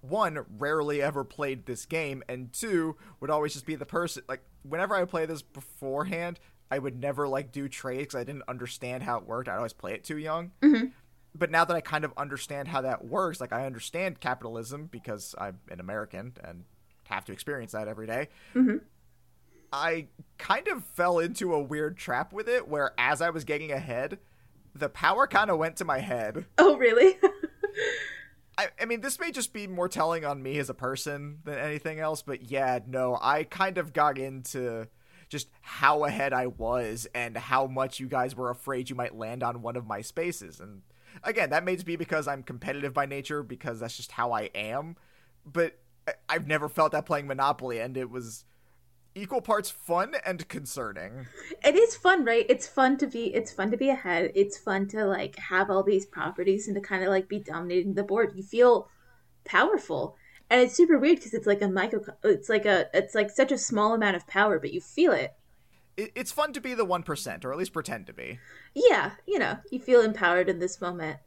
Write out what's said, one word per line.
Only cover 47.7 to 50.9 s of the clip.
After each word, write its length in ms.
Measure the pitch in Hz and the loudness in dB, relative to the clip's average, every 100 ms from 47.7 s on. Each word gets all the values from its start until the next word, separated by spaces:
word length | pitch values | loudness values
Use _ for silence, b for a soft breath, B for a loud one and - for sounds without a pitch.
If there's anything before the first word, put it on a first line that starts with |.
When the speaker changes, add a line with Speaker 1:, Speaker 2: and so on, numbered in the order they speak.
| 117 | -4
Speaker 1:
and 180 | 117 131 | -4 -4
it 140 | 127 | -6
was 340 | 123 117 110 - _ _ _ _ _ _ | -8 -10 -14 -18 _ _ _ _ _ _
equal 260 | - 196 254 | -14 -4 -4
parts 300 | - 214 208 | 2 0 0
fun 440 | - - 170 208 320 - | -10 0 0 2 -2 -4
and 200 | 180 165 | -6 -6
concerning. 800 | 160 139 - 113 | -10 -10 -6 -6